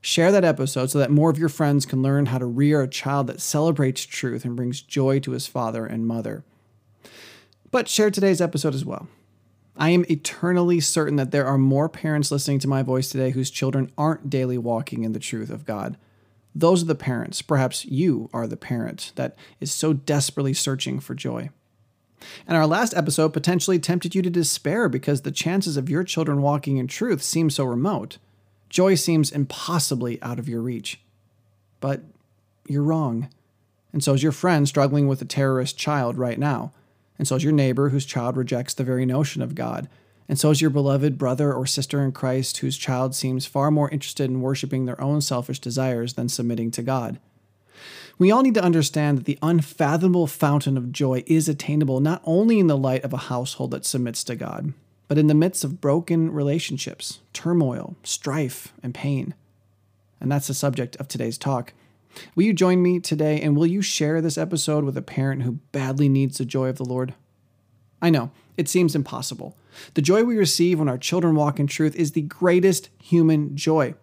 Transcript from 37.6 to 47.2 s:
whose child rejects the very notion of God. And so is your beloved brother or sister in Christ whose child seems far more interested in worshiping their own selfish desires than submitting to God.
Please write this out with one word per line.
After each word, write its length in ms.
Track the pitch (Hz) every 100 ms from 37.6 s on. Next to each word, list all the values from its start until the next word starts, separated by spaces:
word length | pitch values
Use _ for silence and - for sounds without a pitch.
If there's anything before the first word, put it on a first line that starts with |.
| 135 127 143
whose 140 | 135
child 320 | 135 131 120 127
rejects 380 | 123 123 135
the 80 | -
very 240 | 127 127 127
notion 340 | 131 147 147
of 140 | 123
God. 340 | 143 120 120 - _ _ _ -
And 80 | 143
so 140 | 151
is 100 | 143
your 100 | 156
beloved 460 | 143 139 139 147 131
brother 380 | 135 127 147
or 100 | 127
sister 380 | 131 - 135 143
in 80 | 139
Christ 460 | 131 131 131 127 -
whose 200 | 135 135
child 380 | - 127 131
seems 320 | 131 131 127 139
far 240 | 139 143
more 180 | 151 143
interested 380 | 156 - - 135
in 120 | 127
worshiping 440 | 131 135 139 135
their 160 | 127 123
own 200 | 135 151
selfish 400 | 143 123 123 131
desires 540 | 120 120 131 120 120
than 140 | 123 120
submitting 440 | - 120 117 113
to 100 | 110
God. 380 | 117 131 113 120